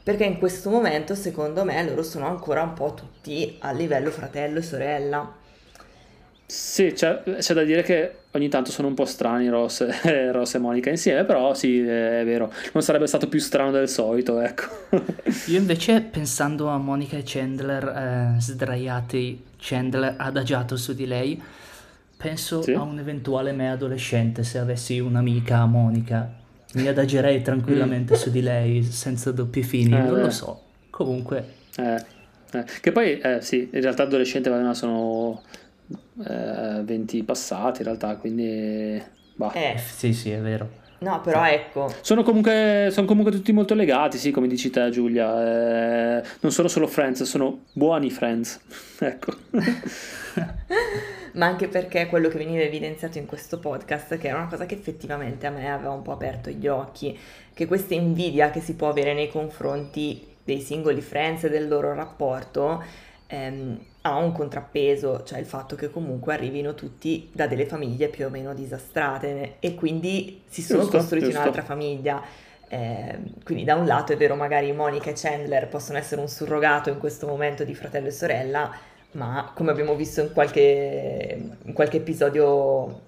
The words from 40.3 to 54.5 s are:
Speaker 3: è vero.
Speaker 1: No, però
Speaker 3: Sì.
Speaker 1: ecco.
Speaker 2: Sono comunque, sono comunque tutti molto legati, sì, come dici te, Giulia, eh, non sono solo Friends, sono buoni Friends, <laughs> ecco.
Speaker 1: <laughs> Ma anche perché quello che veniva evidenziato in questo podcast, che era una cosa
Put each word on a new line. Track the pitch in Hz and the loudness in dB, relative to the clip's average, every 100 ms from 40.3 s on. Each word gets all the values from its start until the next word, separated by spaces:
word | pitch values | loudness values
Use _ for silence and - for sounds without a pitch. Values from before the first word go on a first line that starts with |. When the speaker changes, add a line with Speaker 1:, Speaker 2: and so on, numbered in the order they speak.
Speaker 3:
è | 107 | -4
vero. | 110 110 110 - - - | -2 -4 -6 -12 -20 -8
Speaker 1:
No, | 180 165 | -4 -2
però | 170 156 | 2 4
Speaker 3:
Sì. | 160 | 6
Speaker 1:
ecco. | 151 - 135 139 123 | 4 0 -4 -4 -4
Speaker 2:
Sono | - 220 | 2 6
comunque, | 226 220 214 220 214 208 202 | 6 6 6 6 6 6 4
sono | 196 190 | 4 6
comunque | 214 214 | 6 6
tutti | 196 190 | 2 4
molto | 214 202 | 4 6
legati, | 214 170 131 147 127 | 4 6 6 4 2
sì, | 139 | 0
come | 139 127 | 2 2
dici | 123 131 | 2 0
te, | 127 120 | 2 2
Giulia, | 120 120 117 110 113 117 117 117 117 117 117 117 120 | 4 2 4 2 2 2 2 2 2 2 2 2 0
eh, | - - | -2 -2
non | 156 | -2
sono | 131 170 | 2 2
solo | 165 156 | 2 0
Friends, | - 135 127 | 2 0 0
sono | 127 143 135 135 - | -2 0 0 -2 -10
buoni | - 151 160 135 | 2 2 4 0
Friends, | - 120 117 117 - - - | -2 -2 0 -4 -8 -16 -20
<laughs> | - - | -20 -4
ecco. | 143 - - - - | -4 -4 -8 -10 -4
Speaker 1:
<laughs> | 233 175 247 - - - - - - 165 - - 392 466 403 - - - | 0 0 -2 -6 -12 -14 -12 -8 -6 -6 -8 -2 -2 0 -4 -8 -12 -12
Ma | 175 175 | 0 0
anche | 185 190 | 2 -2
perché | 185 180 175 170 | -2 0 -2 2
quello | 175 160 | 2 2
che | 160 | 0
veniva | 156 165 | -4 0
evidenziato | 151 151 156 156 165 165 | 0 -2 -6 -8 -8 -8
in | 143 | -10
questo | 147 - 170 | -12 -10 -8
podcast, | 151 131 - 147 - 165 | -6 -8 -6 -6 -4 -6
che | 156 | -4
era | 139 | -4
una | |
cosa | 170 | -6